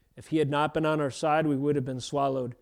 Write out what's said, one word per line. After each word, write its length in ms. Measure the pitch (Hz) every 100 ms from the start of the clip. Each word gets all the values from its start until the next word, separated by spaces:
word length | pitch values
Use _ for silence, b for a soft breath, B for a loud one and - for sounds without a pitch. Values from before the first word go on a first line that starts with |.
| _ -
If 120 | -
he 80 | 156
had 140 | 139
not 220 | 147 151
been 140 | 160 156
on 140 | 156
our 100 | 143
side, 380 | - 156 156 156
we 80 | 135
would 180 | 143
have 120 | 143 131
been 140 | 127
swallowed. 540 | - 143 139 131 123 -